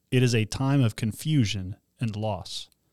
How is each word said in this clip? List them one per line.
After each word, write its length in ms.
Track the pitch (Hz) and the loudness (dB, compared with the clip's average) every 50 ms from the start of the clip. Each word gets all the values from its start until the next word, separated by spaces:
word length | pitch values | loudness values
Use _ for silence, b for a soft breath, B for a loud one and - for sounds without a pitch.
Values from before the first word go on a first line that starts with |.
| _ _ | _ _
it 120 | 135 127 | 2 4
is 120 | 131 120 120 | 4 4 4
a 100 | 113 110 | 2 0
time 360 | - - - 135 135 139 143 | 0 -2 -2 0 2 4 4
of 140 | 123 107 - | 4 2 0
confusion 800 | - 117 110 - - - 151 156 143 113 95 104 98 92 92 101 - _ _ _ _ | -2 -4 -4 -4 -4 -2 0 2 2 2 2 0 -4 -6 -8 -10 -12 _ _ _ _
and 160 | 123 110 101 | -6 -4 -4
loss, 520 | 104 107 110 98 85 - - - - - - _ _ _ _ | -4 -4 -4 -4 -6 -8 -12 -12 -12 -12 -14 _ _ _ _